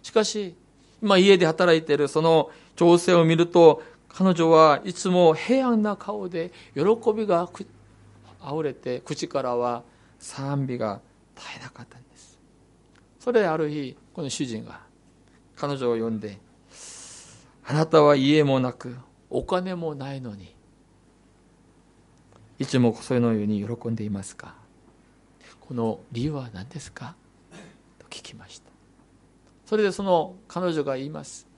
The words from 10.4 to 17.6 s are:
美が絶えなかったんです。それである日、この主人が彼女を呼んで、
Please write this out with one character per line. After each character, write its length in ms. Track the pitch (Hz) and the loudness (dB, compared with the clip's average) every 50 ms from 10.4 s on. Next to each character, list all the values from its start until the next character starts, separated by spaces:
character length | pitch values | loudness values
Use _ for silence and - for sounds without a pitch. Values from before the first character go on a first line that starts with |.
| 135 139 143 139 135 | -8 -6 -4 -4 -4
美 100 | 127 127 | -6 -6
が 220 | 120 117 107 98 - _ _ _ _ _ _ _ | -6 -6 -6 -8 -10 _ _ _ _ _ _ _
絶 120 | - - - - | -20 -20 -20 -18
え 60 | - - | -18 -20
な 60 | - | -20
か 140 | _ - 113 | _ -20 -20
っ 40 | |
た 100 | _ - | _ -20
ん 60 | - - | -20 -20
で 140 | _ _ | _ _
す。 200 | _ - _ _ _ _ _ _ _ _ _ _ _ _ _ _ _ _ _ _ _ | _ -20 _ _ _ _ _ _ _ _ _ _ _ _ _ _ _ _ _ _ _
そ 120 | - 247 | -8 0
れ 100 | 240 226 | 0 2
で 60 | 208 | 2
あ 80 | 175 156 | 2 0
る 140 | 160 160 151 | -2 -4 -4
日、 260 | 147 151 139 127 - _ _ _ _ | -6 -8 -10 -10 -12 _ _ _ _
こ 80 | - | -12
の 80 | 160 135 | -10 -10
主 160 | - - 151 | -6 -8 -8
人 200 | 123 113 110 117 | -8 -8 -12 -12
が 160 | 110 - - - _ _ _ _ _ _ _ _ _ _ _ _ _ _ | -14 -20 -20 -20 _ _ _ _ _ _ _ _ _ _ _ _ _ _
彼 220 | - - 143 143 | -10 -8 -8 -6
女 160 | 135 131 120 117 | -4 -4 -4 -2
を 20 | |
呼 140 | 113 113 113 | -2 -4 -6
ん 100 | 113 107 | -6 -8
で、 200 | 101 104 101 95 _ _ _ _ _ _ - - - - - - - - - - - - - - _ _ _ _ | -10 -12 -16 -18 _ _ _ _ _ _ -20 -20 -20 -20 -20 -20 -20 -20 -20 -20 -20 -20 -20 -20 _ _ _ _